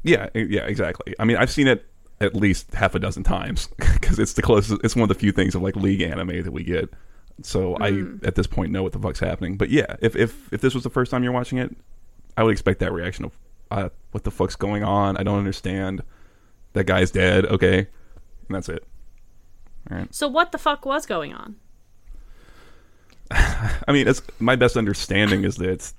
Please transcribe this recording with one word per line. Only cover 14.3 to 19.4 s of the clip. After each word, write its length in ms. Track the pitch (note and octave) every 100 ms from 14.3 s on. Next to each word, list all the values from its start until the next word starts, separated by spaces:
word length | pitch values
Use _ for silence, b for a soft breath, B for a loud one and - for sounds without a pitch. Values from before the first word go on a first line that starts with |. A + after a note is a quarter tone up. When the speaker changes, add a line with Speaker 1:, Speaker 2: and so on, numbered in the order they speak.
| - F2+ -
Speaker 1:
going 280 | G2 G#2
on? 340 | G#2 G2+ G2+ F#2
I 60 |
don't 160 | F#2+ G2+
understand. 640 | G2 F#2+ F#2+ F#2+ F#2+ F#2+ - b b b b b -
That 100 | F#2+
guy's 260 | F#2 F#2 F#2
dead. 360 | F#2+ F#2 F#2+ G2
Okay." 300 | G2+ F2+ F#2
And 80 | F#2+ b b b - - - F#2+
that's 140 | F2
it. 160 | E2 - - - - - -